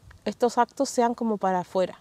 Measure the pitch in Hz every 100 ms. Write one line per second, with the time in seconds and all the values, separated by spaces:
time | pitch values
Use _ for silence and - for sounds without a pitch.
0 | - - - - 240 240 240 - 277 -
1 | 233 240 226 208 190 185 170 190 180 -